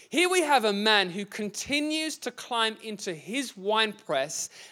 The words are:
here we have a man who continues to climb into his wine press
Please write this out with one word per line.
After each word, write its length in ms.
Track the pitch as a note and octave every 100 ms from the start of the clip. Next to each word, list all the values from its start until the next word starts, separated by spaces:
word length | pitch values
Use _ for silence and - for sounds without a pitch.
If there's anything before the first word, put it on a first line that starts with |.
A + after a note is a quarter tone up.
| -
here 180 | B3+ F4+
we 140 | F#4
have 220 | D4+ C#4
a 80 | G#3+
man 380 | G3+ G#3+ G#3+ F#3
who 140 | F3
continues 960 | G3 - G#3 - - C#4+ D4+ D#4 D#4 D4
to 120 | B3+
climb 460 | - - A#3 A3 A3
into 300 | A3 G#3 -
his 440 | D#3+ C#3 B3 B3+ -
wine 360 | F#3+ G#3+ A3
press 560 | G#3 - D3 C#3+ - - - -